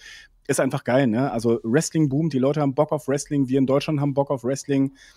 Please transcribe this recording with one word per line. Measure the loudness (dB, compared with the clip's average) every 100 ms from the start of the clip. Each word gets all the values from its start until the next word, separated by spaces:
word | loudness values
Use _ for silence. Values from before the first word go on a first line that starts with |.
| -20 -20 -20 _ -6
ist | 0
einfach | 0 -2 0
geil, | 2 2
ne? | 2 0
Also | 0 0 0
Wrestling | 2 0 0 0 0
boomt, | 2 0
die | 0
Leute | 0 0
haben | 0
Bock | 0 0
auf | 0 -2
Wrestling, | -4 -2 -2 0
wir | 0
in | 2
Deutschland | 0 0 -2
haben | -2 -2
Bock | -2
auf | -2
Wrestling. | -4 -6 -2 0 0 -4 -20